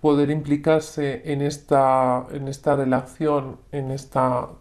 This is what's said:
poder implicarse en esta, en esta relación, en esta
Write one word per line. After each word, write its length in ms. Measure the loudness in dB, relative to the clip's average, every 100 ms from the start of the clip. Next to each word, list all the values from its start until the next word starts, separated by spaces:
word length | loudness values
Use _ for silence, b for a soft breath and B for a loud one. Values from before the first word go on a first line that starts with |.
poder 280 | 4 4 2
implicarse 920 | 0 0 0 2 2 0 -6 -4 -4 -6
en 100 | -4
esta, 840 | -4 -6 0 4 4 4 2 0 -4
en 160 | -10 -10
esta 280 | -4 0 0
relación, 800 | 2 0 -2 -4 -2 -2 -4 -14 -10
en 200 | -8 -6
esta 580 | -8 -4 0 0 0 -6 -16